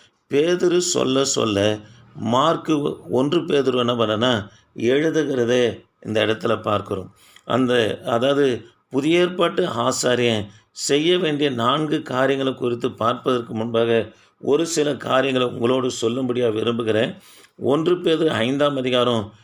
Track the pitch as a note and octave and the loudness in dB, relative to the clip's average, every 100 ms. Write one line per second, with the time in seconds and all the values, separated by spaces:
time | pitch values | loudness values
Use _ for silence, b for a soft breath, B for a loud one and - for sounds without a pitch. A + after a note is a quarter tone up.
0 | b _ - C3+ E3 F3+ F3+ F3 F3 C3 | b _ -4 0 2 2 2 2 0 0
1 | B2+ C3 C#3 - A2+ G2+ G#2 G#2+ B B | 0 0 0 0 0 2 2 0 B B
2 | B - G#2+ B2 D3+ E3 - D3+ D3 - | B -8 0 2 2 0 0 -2 -2 -6
3 | - A#2+ C#3+ E3+ D#3 D3 C3 B2+ A#2+ B2 | -4 0 0 0 0 0 2 0 0 0
4 | A2 G#2+ B2 A#2 G2+ B B - A2+ C3+ | 0 2 2 0 -4 B B -4 0 2
5 | D#3 D#3 C#3+ C3+ A#2 B2 A#2+ G2 - _ | 0 0 -2 0 0 2 0 -2 -12 _
6 | - A2 G#2+ G#2+ A#2 G#2+ G#2+ G#2 G2+ F#2+ | -4 0 0 0 0 -2 0 -2 -2 -8
7 | F#2 _ b b b A#2+ B2+ B2 G#2+ - | -10 _ b b b 0 2 2 0 -2
8 | - A#2 C3 C#3+ C#3 A#2 B B _ C3 | -2 0 2 2 2 0 B B _ -2
9 | D3 E3+ F3 F#3 E3+ F3 F3+ A#2 A#2+ B2+ | 0 2 2 0 -2 0 -2 0 -2 0
10 | B2 B2 A#2+ A2 G2+ B B - - C#3+ | 0 2 2 0 -4 B B -8 -2 0
11 | D#3+ F3+ E3+ D3 D3 A#2+ A#2 C#3+ D3+ D3+ | 2 0 0 0 -2 0 0 0 0 -2
12 | - B2+ C3+ C#3 C3+ C3 B2 A#2+ A#2+ G2+ | -2 0 0 0 -2 -2 -4 -2 -4 -2
13 | A2 B2 - B2+ A#2 A#2 A#2 A2+ A#2 A#2 | -2 0 0 -2 -2 -6 -2 0 2 2
14 | G#2 b b b - C#3+ E3 D#3+ D3 B2 | -2 b b b -2 0 0 -2 -2 -2
15 | - C3 C3+ B2+ B2 G#2+ A#2 B2+ B2+ - | 0 0 2 0 -2 0 0 2 0 -2
16 | A2+ B2 B2+ A#2+ A#2+ G#2+ A2 A#2 A2+ G#2+ | -2 -2 -2 -2 0 0 -2 -2 0 0
17 | B2 - B B B - A2+ C#3+ E3 F3+ | 0 -4 B B B -6 0 0 2 0
18 | F3+ D#3+ D#3+ A#2 A2+ C#3 C#3+ C#3 B2+ B2 | 2 2 0 0 0 0 0 0 0 2
19 | B2 A#2 G2+ b | 2 0 -2 b